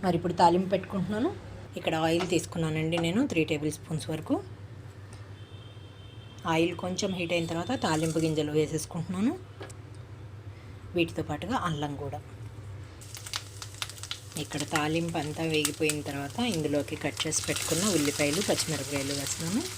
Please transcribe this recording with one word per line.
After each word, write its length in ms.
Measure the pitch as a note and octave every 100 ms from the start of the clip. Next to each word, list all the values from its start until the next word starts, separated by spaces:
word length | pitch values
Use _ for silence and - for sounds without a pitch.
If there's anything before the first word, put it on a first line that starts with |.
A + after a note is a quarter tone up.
మరి 120 | F#3+ E3+
ఇప్పుడు 160 | F3 E3+
తాలింపు 280 | F3 F3 F#3
పెట్టుకుంటున్నాను. 560 | F#3+ - G3 F3 G#3 D4 - - - - -
ఇక్కడ 140 | E3 D#3+ D#3+
ఆయిల్ 180 | E3+ E3+
తీసుకున్నానండి 680 | E3+ - E3+ D#3+ D#3 D#3+ E3+ E3
నేను 160 | G3 C#4+
త్రీ 120 | - D#3
టేబుల్ 200 | D3+ D3+ D3+
స్పూన్స్ 300 | - D#3+ -
వరకు. 240 | D#3 - D#4+ G4 - - - - - - - - - - - - - - - - - - - E3+
ఆయిల్ 200 | E3 E3+ E3+
కొంచెం 260 | F3+ F#3 G3+ F#3
హీట్ 160 | E3+ F3
అయిన 100 | E3
తర్వాత 200 | E3 F3 B3+ F#3+
తాలింపు 340 | D#3 E3 D#3+ D#3+
గింజలు 280 | D#3 D3+ D3+
వేసేసుకుంటున్నాను. 760 | D3 D3+ - E3+ D#3+ F#3 A3+ F#4 - - - - - - - - - - - - - - - F3
వీటితో 300 | E3+ - -
పాటుగా 260 | D3 E3+ A#3+ F3+
అల్లం 260 | D3 D3 C#3
కూడా. 180 | C#3+ C3+ - - - - - - - - - - - - - - - - - - - - - -
ఇక్కడ 200 | - D3+ D3
తాలింపు 440 | D#3 D3+ D#3+ E3+ E3
అంతా 220 | C#3+ D3+ E3
వేగిపోయిన 480 | D#3 D3+ C#3 D#3 D3 C#3+
తర్వాత 300 | C#3 C#3 F3+ A#3+ D#3+
ఇందులోకి 400 | C#3+ C#3+ C#3+ D3+
కట్ 160 | D3+ -
చేసి 180 | D#3+ D3+ -
పెట్టుకున్న 360 | C#3+ - D#3+ G#3 E3+
ఉల్లిపాయలు, 440 | C#3+ C#3+ D3 D3+ G#3
పచ్చిమిరపకాయలు 640 | D#3 - D3 C3 C#3+ C#3 C#3+
వేస్తున్నాను. 440 | C#3 - E3 G#3+ F#4